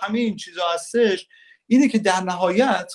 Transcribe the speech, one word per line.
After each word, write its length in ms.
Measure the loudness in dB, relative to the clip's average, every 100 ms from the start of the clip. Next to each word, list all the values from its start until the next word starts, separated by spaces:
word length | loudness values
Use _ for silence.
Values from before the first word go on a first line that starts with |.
همه 180 | -6 -2
این 160 | -4 -6
چیزا 260 | -12 -6 -4
هستش. 540 | -4 -4 0 0 0 -6 _ _ _ 2
اینه 200 | 4 4
که 120 | 2
در 220 | 2 0
نهایت، 680 | -2 -2 0 2 2 0 -4